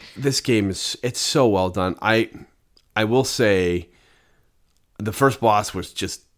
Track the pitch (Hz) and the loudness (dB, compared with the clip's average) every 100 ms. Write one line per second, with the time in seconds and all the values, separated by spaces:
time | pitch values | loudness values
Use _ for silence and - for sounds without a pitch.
0 | - - 135 131 - 113 101 90 - - | -14 -6 -2 -2 2 2 2 -2 -6 -6
1 | 120 - - 156 123 98 92 95 92 87 | -6 -4 -2 2 4 4 0 -2 -4 -2
2 | 107 110 113 - - _ _ _ _ - | 0 2 0 -6 -20 _ _ _ _ -2
3 | 107 123 127 - 113 98 90 87 - _ | 0 2 0 0 2 2 2 -2 -6 _
4 | _ _ _ _ _ _ _ _ _ - | _ _ _ _ _ _ _ _ _ -10
5 | 107 101 135 117 113 104 104 95 87 - | -8 0 0 2 2 2 0 -6 -10 -8
6 | 95 - _ | -8 -8 _